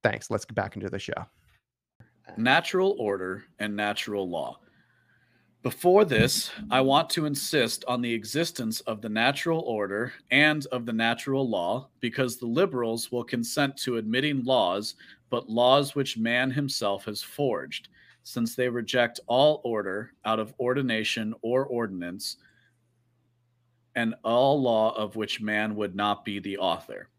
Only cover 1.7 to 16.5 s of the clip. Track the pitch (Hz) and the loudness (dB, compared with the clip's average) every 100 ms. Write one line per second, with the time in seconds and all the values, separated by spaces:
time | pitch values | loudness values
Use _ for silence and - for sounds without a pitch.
1.7 | _ _ _ - _ - - 117 147 165 | _ _ _ -20 _ -18 -2 4 4 4
2.7 | 185 190 202 110 98 92 95 - _ 107 | 2 2 0 -2 -2 -4 -8 -12 _ -6
3.7 | 104 104 101 - 104 92 85 64 58 _ | -2 -2 -2 -4 -4 -4 -4 -6 -10 _
4.7 | _ _ _ _ _ _ _ _ _ 127 | _ _ _ _ _ _ _ _ _ -8
5.7 | - 180 190 202 117 120 - - - - | 0 6 6 6 4 2 2 -4 -10 0
6.7 | 127 135 139 160 - 151 143 - 151 113 | 2 4 4 2 -2 -2 -2 0 2 2
7.7 | - - 123 120 113 107 143 165 - 113 | 0 -4 -2 -2 -4 -2 -2 -2 -2 -6
8.7 | 110 - 110 110 107 120 139 170 165 165 | -6 -6 -8 -4 2 2 2 -2 -2 0
9.7 | 110 98 101 120 - _ 131 151 151 139 | -2 -2 -2 -4 -8 _ 4 6 4 -2
10.7 | 127 117 113 113 117 - 135 131 101 87 | -4 -2 0 2 0 0 0 2 0 0
11.7 | 117 139 _ 120 - 127 117 120 120 160 | -2 -4 _ -6 -2 -2 -2 -4 0 2
12.7 | 131 117 113 - 120 120 123 117 - 143 | 0 -2 -2 -4 -6 -4 -4 -2 0 0
13.7 | 135 - 117 107 120 147 143 123 131 92 | -2 -4 -4 0 0 0 0 2 4 4
14.7 | 95 107 - - - _ 120 113 113 123 | 0 -4 -12 -20 -20 _ -4 -2 2 6
15.7 | 135 143 143 135 113 113 120 131 | 6 4 -2 -4 -2 0 2 2